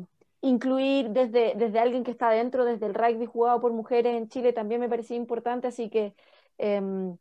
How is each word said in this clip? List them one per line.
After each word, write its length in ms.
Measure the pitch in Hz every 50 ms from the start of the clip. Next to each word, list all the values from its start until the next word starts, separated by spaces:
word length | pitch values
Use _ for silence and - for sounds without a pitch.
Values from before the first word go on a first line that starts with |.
| 175 - _ _ _ _ _ -
incluir 720 | - 269 254 226 220 262 262 262 269 269 277 277 262 220
desde, 420 | 208 254 254 233 214 240 233 214 -
desde 240 | 208 233 226 202 226
alguien 240 | 233 254 247 254 233
que 80 | 247
está 160 | 240 - 254 233
adentro, 380 | 220 220 233 247 254 262 247
desde 220 | 240 233 208 214 214
el 60 | 196
rugby 320 | 220 226 233 233 226 240
jugado 360 | 226 - 233 233 240 240 233
por 100 | 240 240
mujeres 440 | 233 226 214 - 254 240 233 240 240 233
en 100 | 226 220
Chile, 240 | - 269 233 247
también 300 | 233 233 214 208 226 240
me 80 | 247 233
parecía 260 | 240 233 220 - 240
importante, 520 | 240 240 233 240 233 233 240 247 247 240 247
así 220 | 240 - 233 214
que, 240 | - 226 214 202 196 _ _ _ _ _ _ _ _ -
em, 580 | 208 208 202 202 196 190 190 190 190 185 175 -